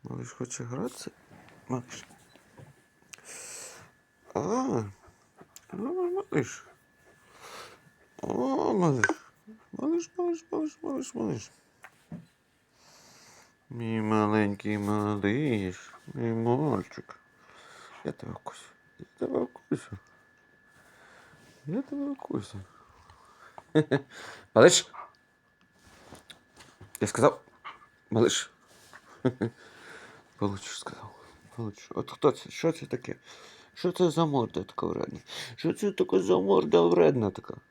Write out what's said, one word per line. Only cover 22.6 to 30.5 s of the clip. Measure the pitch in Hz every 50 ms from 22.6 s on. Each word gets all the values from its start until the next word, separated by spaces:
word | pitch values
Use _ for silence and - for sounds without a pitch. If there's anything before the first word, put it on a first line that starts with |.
| 98 - - - - _ - - - - - - - - - - - - - - - - -
<laughs> | 156 151 - 131 147 - - - - - - - - - _ _
Малыш. | 110 120 180 - - - - - - - - _ _ _ _ _ _ _ _ _ _ _ _ _ _ _ - - - - - - - - _ - _ _ _ _ - - - - _ - - _ -
Я | 110
сказав, | 101 - 113 120 147 - - - - _ _ _ - - - - _ _ _ _ _
малиш. | 107 110 117 - - - - - _ _ _ _ - - - - - - _ - - - -
<laughs> | 127 123 - 123 117 - - - - - - - - - - - - - - - _ _
Получиш, | - 104 101